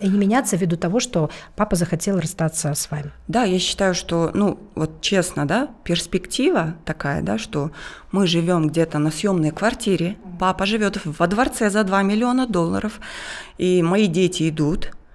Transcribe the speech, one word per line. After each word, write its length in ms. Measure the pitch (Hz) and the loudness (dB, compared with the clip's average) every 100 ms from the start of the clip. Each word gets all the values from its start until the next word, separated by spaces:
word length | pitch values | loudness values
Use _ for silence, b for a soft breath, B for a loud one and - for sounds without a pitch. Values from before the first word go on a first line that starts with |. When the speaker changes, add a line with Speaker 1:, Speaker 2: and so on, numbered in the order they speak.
Speaker 1:
и 80 | 190 | 0
не 100 | 202 | 2
меняться 380 | 196 240 254 180 | 4 2 2 0
ввиду 200 | 185 170 | 0 0
того, 240 | 170 226 | 0 0
что 300 | 254 175 151 B B - | 0 0 0 B B -4
папа 200 | - 180 | 0 0
захотел 440 | 170 160 - 190 | 0 -2 0 -2
расстаться 480 | 156 - 160 - 147 | -2 -2 -2 -2 -4
с 160 | 147 - | -4 -4
вами. 180 | 151 143 - - | -6 -8 -12 -4
Speaker 2:
Да, 160 | 220 | 0
я 140 | 220 185 | 2 2
считаю, 360 | - - 196 | 0 0 0
что, 360 | 180 - 170 165 | 0 -2 0 2
ну, 240 | - 202 - - - | 2 0 0 -6 -4
вот 240 | 156 156 | -4 -4
честно, 460 | - 196 175 - 143 | 0 0 0 0 0
да, 200 | 202 285 - | 0 -2 -6
перспектива 880 | - 170 - 185 - - 285 285 160 170 | -4 -2 -2 -4 -4 0 2 2 0 -4
такая, 380 | - - 143 151 | -8 -6 -4 -2
да, 160 | 170 220 | -2 -4
что 320 | - 151 147 B B B B | -4 -4 -4 B B B B
мы 160 | 190 185 | 2 2
живем 400 | 170 170 175 151 | 2 2 2 2
где-то 300 | 160 160 151 | 2 0 2
на 100 | 151 | 0
съемной 400 | 156 202 180 151 | 0 0 2 0
квартире, 640 | 151 214 226 214 170 170 214 185 175 | 0 0 0 0 0 0 -4 -10 -4
папа 260 | 185 185 196 | -2 0 0
живет 300 | 220 202 196 | 0 0 -2
в-, 140 | 160 147 | -4 0
во 80 | 170 | 0
дворце 440 | 202 269 - 214 | 2 0 0 0
за 120 | 208 | 2
два 180 | 196 196 | 2 2
миллиона 420 | 196 214 247 254 247 | 2 2 2 2 2
долларов, 540 | 180 170 196 214 - B B B B B B | 0 0 0 -4 -8 B B B B B B
и 240 | 180 180 | 2 4
мои 240 | 170 196 208 | 4 4 4
дети 380 | 160 180 - 160 | 4 2 2 -2
идут 440 | 156 147 180 - - - | 0 0 0 -2 -6 -18